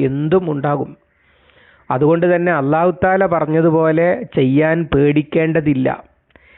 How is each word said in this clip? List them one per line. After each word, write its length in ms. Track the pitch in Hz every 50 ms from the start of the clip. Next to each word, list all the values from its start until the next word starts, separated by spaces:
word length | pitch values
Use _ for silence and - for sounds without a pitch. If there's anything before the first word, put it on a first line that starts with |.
| 139
എന്തും 420 | 135 135 143 151 160 175 190 185 160
ഉണ്ടാകും. 420 | 151 143 135 147 147 143 - - - - _ _ _ _ _ _ _ _ _ _ _ _ _ _ _ _ _ -
അതുകൊണ്ട് 360 | 131 131 147 147 165 170 175 180
തന്നെ 240 | 175 170 175 180 170
അള്ളാഹു 380 | 147 135 135 151 160 170 180 165
താല 300 | - 190 185 190 190 196
പറഞ്ഞതുപോലെ 840 | 180 170 160 156 151 156 160 160 165 156 160 160 160 160 160 170 175 185 - - -
ചെയ്യാൻ 460 | - 156 135 131 135 143 156 160 160 170 170
പേടിക്കേണ്ടതില്ല 1040 | 147 - 139 143 147 143 151 147 - - 165 160 160 156 165 147 151 143 131 127 127 - - - _ _ _ _ _ _ - _ _ _